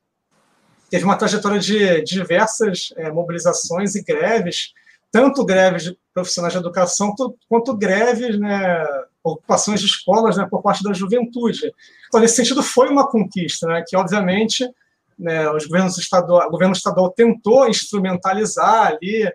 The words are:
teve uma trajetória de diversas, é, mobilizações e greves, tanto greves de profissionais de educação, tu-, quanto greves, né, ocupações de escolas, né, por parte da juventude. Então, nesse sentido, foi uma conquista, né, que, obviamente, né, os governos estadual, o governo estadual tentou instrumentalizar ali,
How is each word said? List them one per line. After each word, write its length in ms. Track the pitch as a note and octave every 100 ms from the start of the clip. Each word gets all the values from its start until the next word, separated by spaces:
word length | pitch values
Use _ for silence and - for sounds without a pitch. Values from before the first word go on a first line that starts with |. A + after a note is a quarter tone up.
| _ _ _ _ _ _ _ _ _
teve 160 | F3 F#3+
uma 120 | G3
trajetória 420 | - G#3 G3+ G3+
de 420 | F#3 G#3+ G3 E3
diversas, 920 | D3+ F#3 F3 E3+ D#4+ - G#3+ F3+ - -
é, 140 | D#3+
mobilizações 840 | D#3+ F3 E3+ F3 - - E3+ G3+ G3+
e 80 |
greves, 720 | F3 D3+ F3+ A3+ F3 D#3 - _ _ _ _
tanto 340 | G#3+ C4+ C4+ F#3+
greves 380 | F#3+ F#3 F3
de 140 | D#3+ - _
profissionais 400 | - F3+ - E3+
de 60 | F3+
educação, 560 | F3 F3 F3+ - G3+ G3+
tu-, 220 | B3+ - _
quanto 300 | A#3 A#3 A3+
greves, 640 | G3 F#3+ A#3+ A#3+ B3 G#3
né, 460 | G#3 G3+ F#3 F3 D3+ C#3 C3 _
ocupações 560 | D#3+ D#3 - F#3+ - G#3
de 60 | F#3+
escolas, 500 | - - G#3 A3+ F#3+
né, 120 | F#3+
por 120 | F#3
parte 220 | G3+ G3
da 80 | G3+
juventude. 800 | G3 F#3+ A#3+ A#3+ B3 A#3 - D3 - - _ -
Então, 120 | A#3
nesse 160 | A3+ A3
sentido, 260 | A#3+ C4
foi 280 | - - C#4
uma 180 | C#4+ C4+
conquista, 600 | A3+ F#3 F#3+ D#3+ - E3
né, 160 | E3+ E3+
que, 80 | F#3+
obviamente, 720 | F3+ G#3 F#3 F#3+ A3 - B3 - _ _ _ -
né, 320 | E3+ D#3+ D3+
os 140 | D3+ D3
governos 320 | E3+ F#3 F3+
estadual, 500 | - F#3 E3+ F3 E3
o 40 |
governo 220 | D#3+ F#3
estadual 360 | G3 G3+ F3 F#3
tentou 560 | - A#3 A3+ G#3 B3+ B3+
instrumentalizar 1200 | G#3+ - G#3 F#3+ F3+ F#3+ G3 A3 - F3 A3+ G3
ali, 440 | D#3 F#3 A3 G3+